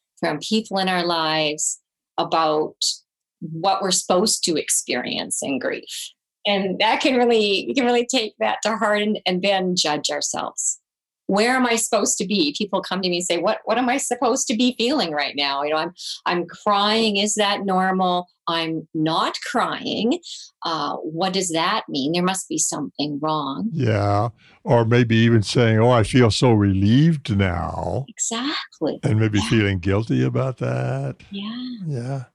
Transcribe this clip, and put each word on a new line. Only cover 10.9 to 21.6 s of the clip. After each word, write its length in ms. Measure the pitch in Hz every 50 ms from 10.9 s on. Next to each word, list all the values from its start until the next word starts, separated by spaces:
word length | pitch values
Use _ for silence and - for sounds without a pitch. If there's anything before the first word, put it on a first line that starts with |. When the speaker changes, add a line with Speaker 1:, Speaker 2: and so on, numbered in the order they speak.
| _ _ _ _ _ _ _ -
Speaker 1:
Where 280 | 190 202 220 247 262
am 100 | 262 254
I 120 | 240 233 220
supposed 400 | - - - 214 202 - - -
to 100 | 214 185
be? 260 | 208 202 156 147 143 -
People 240 | 214 196 - -
come 200 | 185 - 185 185
to 80 | 190 185
me 80 | 175 175
and 80 | 175
say, 120 | - 170 175
"What, 220 | 165 202 214 - -
what 140 | - 214 233
am 100 | 262 240
I 80 | 254
supposed 520 | 277 - - 247 - 277 240 247 262 - -
to 100 | 226 214
be 180 | 247 254 247 -
feeling 340 | 220 240 302 285 190 165
right 220 | 151 147 143 127 -
now? 300 | 143 143 143 139 139 147
You 60 | 151
know, 80 | 156 156
I'm, 160 | 160 180 180 - - - - - -
I'm 200 | 175 180 180 175
crying. 680 | 175 - - - 208 202 202 202 208 220 226 226 220 208
Is 200 | 196 202 208 -
that 280 | 214 208 202 214 - 196
normal? 640 | 196 185 185 185 190 185 185 185 180 180 180 180 - _ _ _ -
I'm 420 | 170 165 165 160 160 160 165 - -
not 440 | 165 156 160 165 180 220 302 339 - - -
crying. 680 | - 240 190 165 151 - - - - - 202 233 311 359 - - - - - - _ _ -
Uh, 320 | 170 165 156 147 147 - -
what 340 | - 160 156 165 185 185
does 200 | 180 190 185 175
that 320 | 160 160